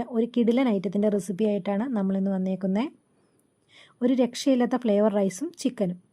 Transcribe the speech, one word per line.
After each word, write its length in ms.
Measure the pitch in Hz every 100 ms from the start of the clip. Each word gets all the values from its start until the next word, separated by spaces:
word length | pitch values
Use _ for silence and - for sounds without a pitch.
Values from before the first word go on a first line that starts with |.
| 240 226
ഒരു 100 | 233
കിടിലൻ 340 | 240 233 240 254
ഐറ്റത്തിൻ്റെ 360 | 196 190 208 208
റെസിപ്പി 320 | 202 202 185 214
ആയിട്ടാണ് 360 | 202 190 202 269 220
നമ്മളിന്ന് 340 | 190 196 196
വന്നേക്കുന്നേ. 500 | 190 190 185 190 196 302 - _ _ _ _ _ _ _ - - -
ഒരു 100 | 247 262
രക്ഷയില്ലാത്ത 560 | 240 - 285 254 240 254
ഫ്ലേവർ 300 | 233 202 214 202
റൈസും 280 | 196 190 330 -
ചിക്കനും 360 | 254 - 185 180 _